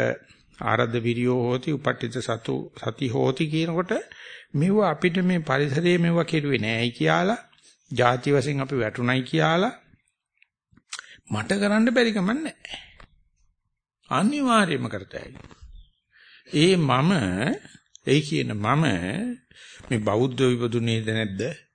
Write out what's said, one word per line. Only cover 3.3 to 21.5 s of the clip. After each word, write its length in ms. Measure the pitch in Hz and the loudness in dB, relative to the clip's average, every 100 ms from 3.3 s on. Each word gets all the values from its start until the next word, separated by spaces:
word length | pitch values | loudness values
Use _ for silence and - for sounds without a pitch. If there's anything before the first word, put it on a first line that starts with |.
| 135 156 | 0 -2
කියනකොට 460 | 156 165 170 180 254 - - - - - | -2 -2 -4 -4 -6 -6 -16 -20 -20 -6
මෙව 260 | 139 175 208 | 0 2 4
අපිට 320 | 190 151 175 180 | 2 2 0 2
මේ 200 | 180 180 | 2 0
පරිසරයේ 580 | 156 135 147 139 175 175 | 0 0 0 2 2 4
මෙව 200 | 170 170 | 4 2
කෙරුවේ 380 | 165 160 147 120 | 0 0 0 0
නෑයි 320 | 107 113 120 | 0 0 -2
කියලා, 480 | - 156 165 185 240 - _ _ _ _ | 0 2 2 2 -2 -8 _ _ _ _
ජාති 380 | 120 123 123 143 | 2 2 2 2
වශයෙන් 300 | 143 131 143 | 2 2 -4
අපි 160 | 131 135 | -2 -2
වැටුණයි 460 | 107 101 120 131 | -2 -2 0 0
කියලා 500 | 123 160 156 170 214 - _ _ _ _ _ _ _ _ _ _ _ - - - - | 0 2 2 2 0 -4 _ _ _ _ _ _ _ _ _ _ _ -16 -16 -20 -6
මට 220 | 104 214 | -6 -2
කරන්න 340 | 202 202 214 233 | 0 2 2 2
බැරි 240 | 247 233 | 2 0
කමක් 180 | 208 185 | 0 -2
නෑ. 220 | 269 311 - - - - - - _ _ _ _ _ _ _ _ _ - | -2 -6 -12 -16 -18 -18 -20 -20 _ _ _ _ _ _ _ _ _ -4
අනිවාර්යයෙන්ම 760 | 131 208 294 262 226 180 139 117 | 0 0 0 2 2 2 -2 -4
කරතයි. 400 | 101 98 - - - - - - - - _ _ _ - - - | -6 -10 -14 -14 -18 -20 -20 -20 -20 -20 _ _ _ -20 -20 -4
ඒ 260 | 147 170 | 2 4
මම, 360 | 180 143 123 160 190 95 90 147 403 - - _ - | 4 4 4 4 2 0 0 -2 -4 -8 -20 _ -8
ඒ 180 | - 143 | 2 2
කියන 300 | 147 151 127 | 2 -2 -2
මම 320 | 107 107 143 156 87 90 131 247 247 _ - - - | -2 0 2 2 0 -2 -4 -6 -10 _ -20 -20 -20
මේ 160 | - 110 | -4 -2
බෞද්ධ 420 | 107 107 135 123 | 0 2 0 2
ඉපදුනේද 640 | 127 120 120 117 117 113 110 | 0 2 -2 -2 0 0 -2
නැද්ද? 340 | 110 107 95 123 | -4 -4 -4 -6